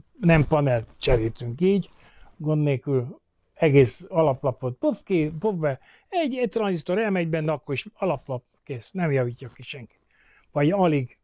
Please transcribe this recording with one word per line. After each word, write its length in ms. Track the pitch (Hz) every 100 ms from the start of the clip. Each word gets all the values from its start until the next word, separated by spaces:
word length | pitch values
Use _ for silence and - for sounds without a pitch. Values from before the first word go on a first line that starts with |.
| - -
nem 260 | 175 160 139
panelt 420 | 151 139 120 113 -
cseréltünk 600 | - 123 110 - 120 127
így, 300 | 180 196 - _ - - - -
gond 260 | 151 151
nélkül 580 | 147 131 147 135 123 226 _ _ _
egész 520 | - 160 139 123 - -
alaplapot, 680 | 175 156 127 139 - 127 123
puf 240 | 302 233
ki, 280 | - 185 151 160
puf 160 | 214
be, 260 | 180 151 131 _ _ _
egy, 260 | 370 302
egy 140 | 254 247
tranzisztor 500 | 226 208 175 - 190
elmegy 300 | 220 190 165
benne, 240 | 160 156
akkor 220 | 151 -
is 120 | 139 -
alaplap 500 | - 190 143 - 127 _ _
kész, 260 | - 123 -
nem 220 | 190 165
javítja 360 | 139 123 117 123
ki 140 | -
senki. 380 | - 143 110 _ _ _ _ _ _
Vagy 180 | 147 147
alig 480 | 202 180 147 127 _